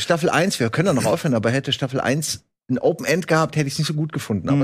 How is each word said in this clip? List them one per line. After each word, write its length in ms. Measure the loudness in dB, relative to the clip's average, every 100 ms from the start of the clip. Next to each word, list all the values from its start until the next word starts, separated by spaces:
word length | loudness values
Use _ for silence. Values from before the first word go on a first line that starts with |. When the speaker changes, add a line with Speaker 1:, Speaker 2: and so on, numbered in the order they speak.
Speaker 1:
Staffel 260 | 0 0 2
eins, 320 | 2 2 0
wir 80 | 0
können 180 | 2 2
da 60 |
noch 140 | 2 2
aufhören, 260 | 0 0
aber 160 | 0 2
hätte 220 | 0 -2
Staffel 260 | -4 -2 -2
eins 440 | -2 -2 -2 -8 _ _ -4
ein 80 | 0
Open 260 | 0 0
End 220 | 0 -2 2
gehabt, 300 | 2 2 0
hätte 100 | -2
ich's 120 | -2
nicht 100 | -4
so 60 |
gut 180 | -2 -4
gefunden. 360 | -6 -4 -2 0
Aber 100 |
Speaker 2:
Mhm. 40 | 2